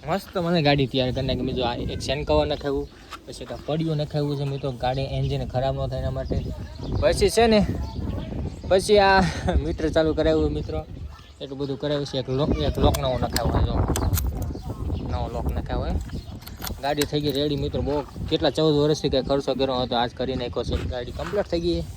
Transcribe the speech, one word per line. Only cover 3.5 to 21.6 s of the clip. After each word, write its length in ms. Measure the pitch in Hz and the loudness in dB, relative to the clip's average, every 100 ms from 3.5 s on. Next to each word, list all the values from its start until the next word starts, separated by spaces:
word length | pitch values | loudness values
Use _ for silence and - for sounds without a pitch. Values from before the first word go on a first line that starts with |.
આ 80 | 120 - | -10 -2
પડિયું 320 | 156 160 147 | 0 0 0
નખાવ્યું 400 | 147 151 147 143 | 0 -2 -2 -2
છે 60 | |
મિત્રો, 280 | 143 139 139 | -2 -2 -4
ગાડી 300 | 120 123 131 | -2 -2 0
એન્જિન 460 | 135 135 135 139 123 | -2 -2 0 -2 -2
ખરાબ 280 | 127 135 135 | 0 0 0
ન 120 | 135 | -2
થાય 140 | 131 | -2
એના 100 | 131 | -4
માટે. 240 | 131 131 135 - - - - - - | -4 -2 -2 -2 -8 -10 -10 -4 2
પછી 280 | 147 175 202 | 4 4 4
છે 180 | 220 233 | 6 6
ને, 120 | 220 185 - - - - - - - - - - | 6 4 0 -4 -6 -6 -6 -6 -6 -6 -8 2
પછી 320 | 185 185 208 | 2 6 6
આ 220 | 196 190 175 - - 170 | 8 8 6 0 0 2
મીટર 300 | 147 165 156 | 0 0 2
ચાલુ 240 | 160 160 | 2 2
કરાવ્યું 400 | 151 160 160 151 | 4 4 4 2
મિત્રો, 320 | 151 151 156 156 - - - - - | 0 -4 -6 -8 -12 -14 -14 -20 -14
એટલું 160 | 139 135 | -12 -6
બધું 180 | 139 135 | -6 -4
કરાવ્યું 280 | 147 147 143 | -2 -2 -2
છે. 120 | 135 | -4
એક 120 | 127 | -2
લોક, 200 | 131 147 147 | 0 2 2
એક 200 | 143 131 | 0 4
લોક 180 | 143 143 | 4 4
નવો 200 | 135 123 | 0 0
નખાવ્યો 440 | 120 - 113 - - | 0 0 2 2 2
જો. 100 | 113 - - - - - - - - - - - - | 2 0 0 0 0 -2 -4 -6 -6 -8 -8 -4 -4
નવો 240 | 120 123 117 | -4 -4 -4
લોક 120 | 117 113 | -4 -4
નખાવ્યો 340 | 113 - 127 | -4 -4 -4
હોય. 160 | 131 180 - - - - - - - - | -2 -4 -4 -10 -10 -14 -14 -10 -10 -6
ગાડી 200 | 139 147 | -2 -2
થઈ 200 | 143 151 | 0 0
ગઈ 100 | 147 | -2
રેડી 240 | 135 147 143 | 0 0 -2
મિત્રો. 260 | 143 139 | -2 -2
બહુ 220 | 123 147 131 - - | 0 -2 -4 -8 -2
કેટલા 200 | 156 151 | 2 2
ચૌદ 260 | 131 156 147 | 4 4 4
વર્ષથી 340 | 147 151 147 | 4 2 2
કંઈ 140 | 131 | 0
ખર્ચો 300 | 123 139 139 | 2 0 0
કર્યો 280 | 127 135 127 | 0 0 0
હતો, 140 | 123 120 | 0 0
આજ 160 | 120 | -2
કરી 240 | - 127 131 | -2 -4 -4
નાખ્યો 280 | 120 123 | -4 -4
છે. 120 | 117 123 113 | -2 -2 -4
ગાડી 220 | 123 123 | -6 -8
કમ્પ્લીટ 360 | 123 151 202 - | -8 -4 -2 0
થઈ 120 | |
ગઈ. 220 | 170 | 0